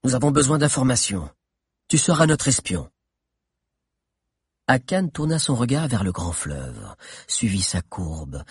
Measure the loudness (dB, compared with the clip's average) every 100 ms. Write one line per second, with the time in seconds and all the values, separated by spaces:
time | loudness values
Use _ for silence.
0 | 0 2 4 4 4 4 2 2 2 2
1 | 0 -4 -8 _ _ _ _ _ _ 0
2 | 2 4 4 4 2 0 0 -6 -6 _
3 | _ _ _ _ _ _ _ _ _ _
4 | _ _ _ _ _ _ 0 0 2 -2
5 | -2 -2 0 0 0 0 0 0 0 0
6 | 0 -2 -4 -4 -6 -8 -10 -12 -16 -18
7 | -20 -20 -8 -2 0 0 0 -2 -4 -8
8 | -8 -8 -8 -12 -12